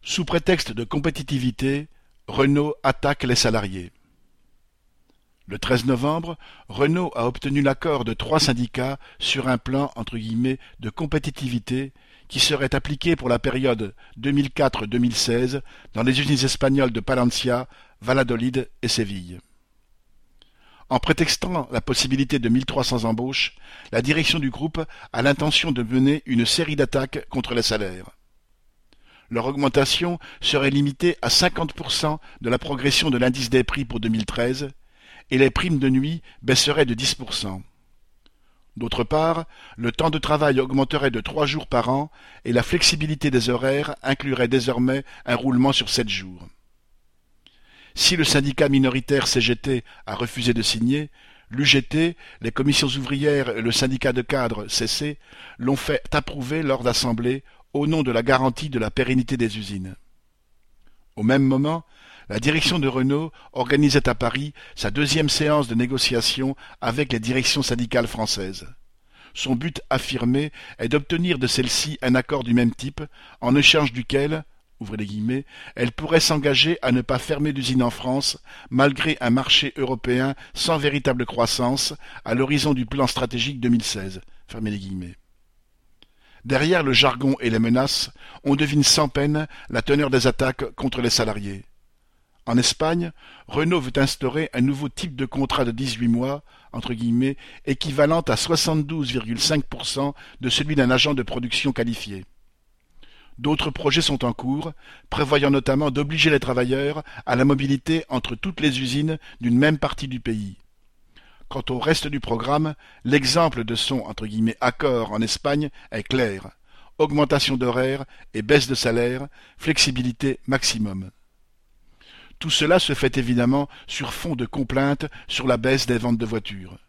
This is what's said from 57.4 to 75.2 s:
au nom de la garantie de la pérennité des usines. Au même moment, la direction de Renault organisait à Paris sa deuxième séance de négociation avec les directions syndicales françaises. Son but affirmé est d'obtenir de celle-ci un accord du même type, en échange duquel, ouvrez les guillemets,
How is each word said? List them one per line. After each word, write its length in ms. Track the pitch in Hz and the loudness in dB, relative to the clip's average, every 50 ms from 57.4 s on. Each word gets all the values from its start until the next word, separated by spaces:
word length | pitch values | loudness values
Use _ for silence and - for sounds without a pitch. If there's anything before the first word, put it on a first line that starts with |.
| - - _ _ - _ | -8 -16 _ _ -20 _
au 160 | _ 143 147 147 | _ -2 0 2
nom 160 | 160 160 143 | 2 2 2
de 80 | 127 | 2
la 100 | 120 113 | 2 0
garantie 460 | 117 127 135 131 131 131 120 - 151 151 | 4 4 4 4 4 2 0 -2 -8 -4
de 100 | 131 120 | -2 -2
la 140 | 110 107 | -2 -2
pérennité 440 | - - 131 127 131 131 120 117 135 | 0 -2 0 2 2 0 2 0 0
des 220 | 120 117 113 101 110 | 0 0 -2 -2 -6
usines. 380 | 104 98 101 95 92 95 92 - - _ _ _ _ _ _ _ _ _ _ _ _ _ _ _ _ - - _ _ _ _ | -8 -8 -8 -8 -8 -10 -12 -16 -20 _ _ _ _ _ _ _ _ _ _ _ _ _ _ _ _ -20 -20 _ _ _ _
Au 80 | - 107 | -2 2
même 180 | 113 131 139 | 4 4 6
moment, 420 | 139 131 135 131 139 151 160 165 - _ _ _ - - - - - - | 4 4 4 2 2 0 -2 -4 -6 _ _ _ -20 -20 -20 -20 -12 -6
la 100 | 101 107 | -6 0
direction 400 | 120 143 156 160 - - 180 175 | 0 2 2 2 2 2 0 2
de 80 | 139 | 0
Renault 460 | 135 123 131 127 135 139 147 160 160 - - - - | 0 2 2 2 2 2 0 -2 -4 -10 -16 -20 -12
organisait 560 | - 127 123 120 143 139 151 143 131 143 - 131 | -6 -6 0 2 4 6 6 6 6 4 4 2
à 60 | 120 | 0
Paris 400 | - 127 120 117 127 143 151 - - - - - | 0 -2 -2 -2 -2 -6 -6 -10 -14 -20 -20 -12
sa 160 | - - 104 | -6 -6 -4
deuxième 360 | 104 135 147 135 139 160 151 143 | 0 0 0 0 2 2 2 2
séance 380 | - - 156 151 151 151 139 | 2 0 2 2 2 2 2
de 80 | 117 117 | 0 0
négociation 800 | 117 123 123 135 127 - - 131 117 110 - - - 131 135 135 - - - - _ | 0 0 0 0 0 0 0 0 0 0 0 -2 -2 -2 -4 -4 -6 -12 -20 -14 _
avec 320 | - 120 117 135 147 123 | -4 -2 0 -2 -2 -2
les 60 | 127 113 | -2 -4
directions 460 | 110 117 127 131 123 - - 147 135 | -2 0 0 0 0 0 0 0 0
syndicales 420 | - 123 117 120 113 - 127 120 | -2 -2 -2 -2 0 0 0 0
françaises. 640 | 113 - 113 110 107 - 104 95 92 98 92 - - - - - - _ _ _ _ _ - - - - | 0 -2 -4 -4 -4 -2 -4 -6 -8 -8 -12 -14 -16 -18 -20 -20 -20 _ _ _ _ _ -20 -20 -20 -12
Son 220 | - - 131 131 | -8 -4 -2 -2
but 240 | 120 151 170 147 - - - | -2 -2 -6 -8 -8 -4 -2
affirmé 640 | 131 131 - - 135 120 117 120 127 139 147 151 - - - - - - | -2 -2 -2 -4 -6 -2 0 2 2 2 0 -2 -8 -14 -20 -20 -10 -6
est 80 | - | -4
d'obtenir 540 | 113 139 147 143 - 170 165 175 180 170 135 | 0 0 0 0 0 -2 -2 0 0 0 0
de 80 | 127 123 | 0 0
celle-ci 500 | - - 127 123 - - - 151 151 - | 0 0 0 0 0 -2 -2 -4 -6 -4
un 140 | - 127 123 | 0 2 2
accord 300 | 127 123 - 151 139 127 | 2 2 0 -4 -4 0
du 100 | 120 117 | 2 4
même 180 | 123 120 117 | 4 4 4
type, 300 | - - 127 139 - - 151 147 - - - - - _ | 0 -2 -10 -10 -8 -10 -12 -12 -14 -20 -20 -20 -14 _
en 160 | - 123 127 | 0 4 4
échange 360 | 143 143 - - 156 151 131 | 6 6 6 6 6 2 0
duquel, 520 | 113 127 120 - 139 139 139 147 156 160 151 - - _ _ _ _ - | -2 -6 -6 -2 0 0 0 0 -2 -6 -8 -12 -20 _ _ _ _ -14
ouvrez 200 | 220 202 107 107 | -10 -10 -6 -6
les 80 | 104 | -6
guillemets, 380 | 98 - 107 | -6 -6 -4